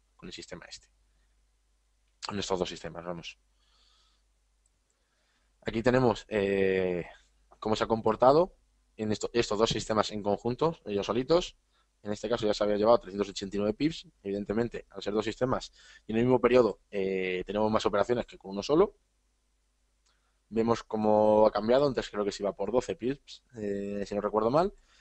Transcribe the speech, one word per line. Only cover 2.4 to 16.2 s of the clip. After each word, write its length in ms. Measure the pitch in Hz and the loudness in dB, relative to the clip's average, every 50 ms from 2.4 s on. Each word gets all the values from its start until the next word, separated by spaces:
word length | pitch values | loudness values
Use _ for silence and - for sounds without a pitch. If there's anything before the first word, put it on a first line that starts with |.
| 92 - 95 90 | -4 -4 -2 -2
dos 100 | 90 87 | -2 -6
sistemas, 340 | 85 80 - 85 80 85 82 | -6 -10 -14 -14 -14 -12 -12
vamos. 360 | 87 87 87 - - - _ _ _ _ _ _ _ _ _ _ _ _ _ _ _ _ _ _ _ _ _ _ _ _ _ _ _ _ _ _ _ _ _ _ _ _ _ _ _ _ _ _ _ _ _ _ | -12 -12 -12 -14 -16 -18 _ _ _ _ _ _ _ _ _ _ _ _ _ _ _ _ _ _ _ _ _ _ _ _ _ _ _ _ _ _ _ _ _ _ _ _ _ _ _ _ _ _ _ _ _ _
Aquí 160 | - 104 113 | -6 -4 0
tenemos, 420 | 110 127 123 131 131 117 101 - - - | 2 4 4 6 4 4 2 0 -4 -4
eh, 800 | 107 104 98 98 98 98 95 95 95 92 92 90 90 85 82 - - - _ _ _ _ _ _ - _ | -2 0 0 2 2 2 2 2 2 2 0 0 -2 -4 -6 -8 -14 -20 _ _ _ _ _ _ -20 _
cómo 180 | - 110 110 | -4 -2 0
se 100 | - 113 | 0 0
ha 20 | 107 | 0
comportado 680 | 113 113 - 113 107 - 120 131 143 160 180 - - _ _ _ _ _ _ _ _ - | 0 0 0 0 2 4 4 6 6 6 2 0 -4 _ _ _ _ _ _ _ _ -8
en 140 | 107 107 | -4 -4
esto, 200 | 104 - - - - | -4 -4 -4 -2 0
estos 240 | 120 117 - 107 101 | 0 0 0 0 2
dos 140 | 113 - | 2 2
sistemas 400 | - 110 - - 110 107 101 - | 0 -4 -4 -2 0 0 0 0
en 100 | 110 107 | -4 -4
conjunto, 560 | 95 101 101 - - 117 123 - 151 165 170 - _ | -2 -2 -2 -2 -2 -4 -2 -2 -2 -2 -2 -6 _
ellos 220 | 104 101 101 98 - | -6 -4 -4 -2 -2
solitos. 500 | 104 123 131 135 160 175 175 - - _ _ _ _ _ _ _ _ _ - | -2 -2 0 2 2 0 0 -2 -10 _ _ _ _ _ _ _ _ _ -10
En 80 | 104 | -8
este 180 | 107 - - 107 | -8 -6 -4 -4
caso 160 | 120 113 113 | -2 0 0
ya 80 | 104 104 | -2 0
se 100 | - 107 | 0 0
había 140 | 104 104 101 | 0 2 2
llevado 220 | 104 113 120 120 | 4 4 4 4
trescientos 300 | - 92 95 101 98 98 | 2 -4 -6 -4 -4 -4
ochenta 260 | 95 - 101 95 98 | -4 -8 -10 -6 -4
y 40 | 101 | -2
nueve 140 | 101 107 107 | -2 -2 -2
pips. 340 | - 139 165 165 - - 165 _ _ | -2 -2 -4 -4 -6 -12 -20 _ _
Evidentemente, 640 | - 98 98 101 101 - 101 113 120 113 - 92 - _ | -8 -6 -6 -6 -4 -4 -2 -2 -2 -4 -6 -12 -16 _
al 100 | - 98 | -16 -10
ser 120 | - 104 104 | -8 -4 -2
dos 120 | 110 104 | -2 -2
sistemas 460 | 113 101 - 127 131 113 92 - - - - - - - - _ | -2 -4 -2 -2 -2 -2 -4 -6 -10 -16 -20 -20 -20 -20 -18 _
y 60 | - | -4
en 80 | 110 | 0
el 60 | 113 | 0